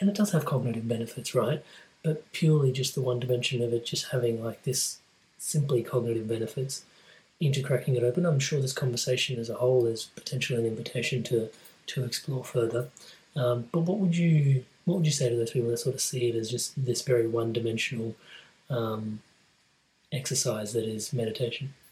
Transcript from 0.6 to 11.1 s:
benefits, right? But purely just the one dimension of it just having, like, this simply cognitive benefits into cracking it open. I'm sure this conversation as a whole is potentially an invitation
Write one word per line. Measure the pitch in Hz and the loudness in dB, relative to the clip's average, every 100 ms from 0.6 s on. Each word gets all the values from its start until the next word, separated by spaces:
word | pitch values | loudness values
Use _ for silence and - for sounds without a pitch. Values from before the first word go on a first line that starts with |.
| 120 113 117 | 0 -2 -2
benefits, | 113 113 - 117 | -2 -4 -8 -2
right? | 131 113 156 - - - _ | 0 2 0 -4 -20 -20 _
But | 160 156 - | -2 -2 -4
purely | - 160 151 135 | 0 4 6 4
just | 127 131 | 2 -2
the | - | -2
one | 123 123 | 0 0
dimension | 123 123 120 123 | 0 0 0 0
of | 117 | 0
it | 117 | 0
just | - - - | -2 -6 -2
having, | 131 120 113 | 0 0 0
like, | 113 107 | -4 -6
this | - 131 - - _ _ _ - | -4 -2 -2 -6 _ _ _ -12
simply | - 156 139 127 | -2 0 2 2
cognitive | 110 123 113 113 110 | 2 0 0 -2 -2
benefits | 113 110 - 135 - - - - - _ - | -2 -2 -4 -6 -8 -14 -20 -20 -20 _ -2
into | 151 135 | 0 2
cracking | 131 131 - 123 | 0 0 2 2
it | |
open. | 123 123 | 2 2
I'm | 175 143 | 2 2
sure | 135 147 | 2 0
this | 131 | -2
conversation | - 131 120 - 123 - 123 | -2 -2 -2 0 0 0 -4
as | 117 | -4
a | 120 | 0
whole | 127 127 117 | 4 4 4
is | 110 - | 0 -6
potentially | - - 131 - 120 | -12 -6 -4 -2 0
an | 117 | 0
invitation | 110 - 123 117 | -2 -6 -4 -2